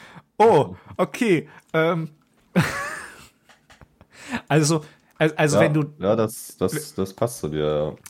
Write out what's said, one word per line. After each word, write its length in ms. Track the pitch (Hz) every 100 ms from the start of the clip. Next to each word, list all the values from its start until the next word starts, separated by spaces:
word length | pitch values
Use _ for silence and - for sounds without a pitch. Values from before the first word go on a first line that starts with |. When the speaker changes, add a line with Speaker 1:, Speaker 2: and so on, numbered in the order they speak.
| - - - -
Speaker 1:
Oh, 400 | 220 165 123 90 - -
okay. 500 | 180 - 233 160 147 - _
Ähm. 380 | 160 160 175 160 _ _ _ _
<laughs> 60 | 185 - - 587 - - - - _ _ _ _ - - _ - - - 247 -
Also, 360 | 147 151 160 151 _ _ -
al-, 140 | 156 151
also 200 | 156 -
Speaker 2:
Ja, 60 |
Speaker 1:
wenn 120 | 160
du 100 | 151 147 -
Speaker 2:
ja, 180 | 92 113
das, 400 | 110 - - -
das, 380 | 95 151 -
das 180 | - 95
passt 260 | - 120 -
zu 80 | 76
dir. 480 | 76 76 76 76 -